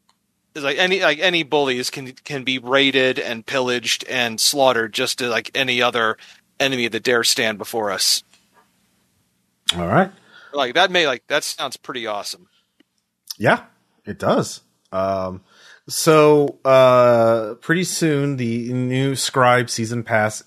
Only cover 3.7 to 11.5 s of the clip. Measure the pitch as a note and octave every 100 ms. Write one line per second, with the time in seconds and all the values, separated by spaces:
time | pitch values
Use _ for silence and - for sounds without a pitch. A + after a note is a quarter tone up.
3.7 | B2 A#2 - - B2+ A#2 A2 - C#3+ C3
4.7 | A#2 A2 A#2+ B2+ - B2 A2+ - - C3
5.7 | B2 B2 A#2+ A2 A2 - - _ - C#3
6.7 | B2+ A#2 G#2+ B2+ A#2+ A2+ - A2+ G2+ G#2+
7.7 | A#2 G#2 F#2 - - - _ _ _ _
8.7 | _ _ _ _ _ _ _ _ _ -
9.7 | F2 F2 C#3+ F#3+ - _ - - C#3+ B2
10.7 | D3+ F#3+ F3+ D3+ A#2+ - C#3+ -